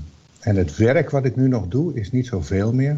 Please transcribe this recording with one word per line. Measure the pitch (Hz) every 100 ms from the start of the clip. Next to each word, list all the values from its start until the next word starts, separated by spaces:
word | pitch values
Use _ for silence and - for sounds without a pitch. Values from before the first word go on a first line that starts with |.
| 76 - _ _
en | - 98
het | 85 -
werk | 113 151 -
wat | 139 127
ik | 127
nu | 131
nog | 123 90
doe | 120 170 -
is | 98
niet | 127 123
zoveel | 95 78 95 107
meer. | 127 135